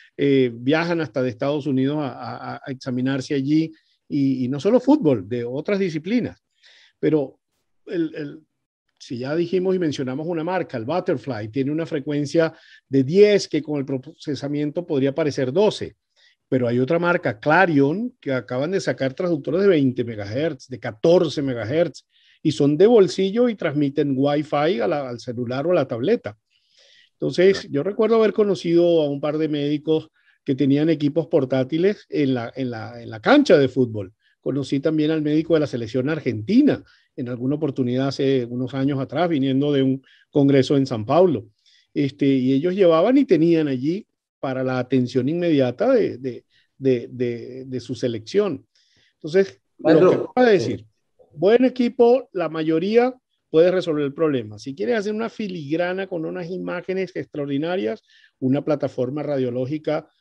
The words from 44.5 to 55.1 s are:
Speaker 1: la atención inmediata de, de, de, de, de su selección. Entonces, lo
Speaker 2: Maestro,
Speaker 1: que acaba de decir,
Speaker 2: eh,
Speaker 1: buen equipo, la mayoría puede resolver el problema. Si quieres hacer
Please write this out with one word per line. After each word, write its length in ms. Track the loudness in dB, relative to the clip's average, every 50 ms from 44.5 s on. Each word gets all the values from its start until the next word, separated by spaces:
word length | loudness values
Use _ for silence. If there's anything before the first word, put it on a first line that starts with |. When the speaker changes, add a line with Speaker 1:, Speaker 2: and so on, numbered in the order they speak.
| -4 -4
Speaker 1:
la 160 | -2 -2 -2 -4
atención 480 | -2 0 0 0 0 0 0 -2 0
inmediata 640 | 0 -2 0 0 2 2 2 2 2 0 0 2 2
de, 280 | 2 2 2 0 -4 -8
de, 260 | -10 -10 -10 -12 -16 _ _ _ _ _ _
de, 320 | -2 0 0 0 0 -2 -6
de, 540 | -6 -4 -4 -4 -4 -6 -10 -14 -14 -16 -12
de 160 | -10 -10 -10
su 140 | -10 -10 -8
selección. 720 | -4 -4 -4 -4 -6 -8 -4 -2 -2 0 -2 -4 -8 -12 _ _ _ _ _ _ _ _ _ _
Entonces, 480 | _ -6 -2 0 0 0 0 -4 _ _ _ _ -2
lo 60 | 2
Speaker 2:
Maestro, 260 | 4 4 6 6 4
Speaker 1:
que 60 | 4
acaba 300 | 2 -2 -2 0 2 4
de 60 | 4
decir, 280 | 4 2 2 -2 -6 -8
Speaker 2:
eh, 440 | -10 _ _ _ _ _ _ _ _ _
Speaker 1:
buen 320 | -6 -2 2 4 4 4 4
equipo, 640 | 2 2 0 -2 0 2 4 4 4 4 2 0 -4
la 180 | -6 -6 -4 -4
mayoría 640 | -4 -4 -2 0 0 0 0 2 2 2 2 2 0 -8 _ _ _ _ _ _
puede 220 | 4 6 6 6
resolver 340 | 4 0 -2 -2 -2 -2 -2
el 80 | -4
problema. 460 | -2 -2 0 0 0 -2 -4 -6 -12 -14
Si 160 | -14 -12 -10
quieres 240 | -6 -4 -2 -2 -2
hacer 160 | -2 -4